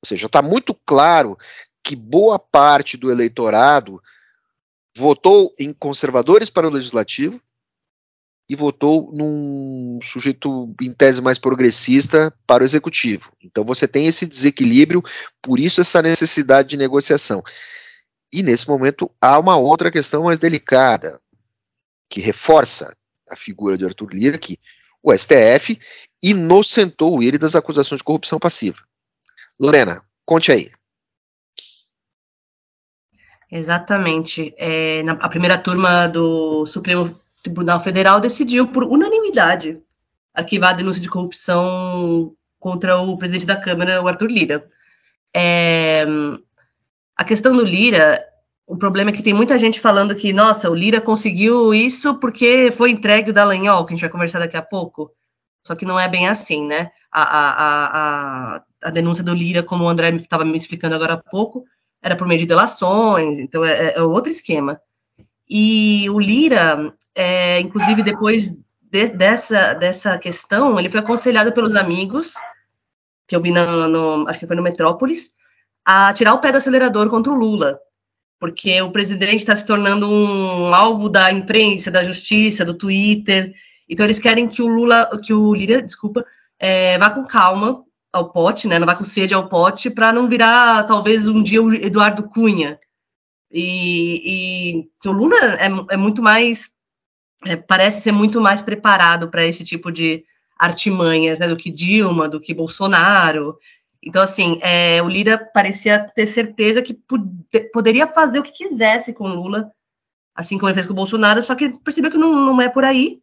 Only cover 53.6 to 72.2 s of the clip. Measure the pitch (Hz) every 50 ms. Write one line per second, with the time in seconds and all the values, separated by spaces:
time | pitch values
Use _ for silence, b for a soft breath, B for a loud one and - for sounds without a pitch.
53.6 | 190 208 202 180 165 165 170 165 170 160 165 175 175 165 170 175 170 165 165 165
54.6 | 160 - 208 190 170 170 _ - 151 151 _ _ _ _ _ _ _ _ _ _
55.6 | _ - 170 170 196 185 185 185 185 180 180 180 180 185 214 208 208 - 160 147
56.6 | 147 147 147 156 175 170 _ _ _ _ - 156 151 - - 151 147 143 - -
57.6 | 151 151 147 147 147 139 - 156 151 151 147 143 143 139 135 131 127 117 82 -
58.6 | _ _ _ _ - 170 165 165 170 170 170 170 175 175 175 175 170 170 180 175
59.6 | 170 - 185 175 170 170 170 170 165 170 170 165 170 _ - 165 160 160 160 165
60.6 | 165 - - 170 - 160 160 156 160 160 165 170 _ _ - 190 220 226 - 254
61.6 | 254 _ _ _ _ _ _ _ - 185 180 170 185 175 170 160 170 165 170 175
62.6 | 208 220 - - 190 180 190 208 226 220 202 175 160 151 147 143 127 - - 160
63.6 | 165 160 156 - 165 160 - 165 165 165 165 214 - 311 320 - - - 170 151
64.6 | 143 139 147 147 _ _ _ _ _ _ _ _ - _ _ _ _ _ - 208
65.6 | 214 220 220 214 214 214 208 202 202 202 202 208 208 190 214 262 311 320 262 202
66.6 | 170 160 151 147 151 151 - _ - _ _ - 185 180 180 180 180 175 180 180
67.6 | 180 190 - 208 196 202 220 208 214 208 208 - 214 214 226 226 208 180 170 -
68.6 | _ _ _ _ _ _ - 196 214 233 226 180 185 196 233 233 - - 220 202
69.6 | 190 - - 160 175 180 185 185 - 208 185 180 - 180 170 - - _ 202 208
70.6 | 277 285 226 190 185 180 185 214 208 214 233 233 - 247 233 220 214 233 226 240
71.6 | 226 220 214 202 190 170 170 185 190 190 214 294